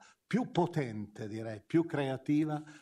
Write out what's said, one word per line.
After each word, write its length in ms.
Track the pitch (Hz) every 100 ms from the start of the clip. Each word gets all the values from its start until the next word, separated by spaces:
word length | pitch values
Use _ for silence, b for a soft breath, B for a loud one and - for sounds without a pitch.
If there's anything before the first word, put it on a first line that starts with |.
| b b -
più 240 | 226 -
potente, 800 | - 170 160 127 107 104 - 107
direi, 340 | 110 110 107
più 220 | - 165 165
creativa 760 | 143 135 131 - 147 156 151 151 B